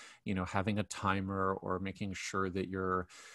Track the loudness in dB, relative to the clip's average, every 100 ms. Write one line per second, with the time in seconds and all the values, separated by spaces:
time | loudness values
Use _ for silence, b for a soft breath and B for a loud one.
0 | B B -2 0 2 2 2 2 0 0
1 | 2 4 2 2 2 2 0 -2 -2 -4
2 | -4 -4 -2 0 2 0 0 0 2 2
3 | 0 B B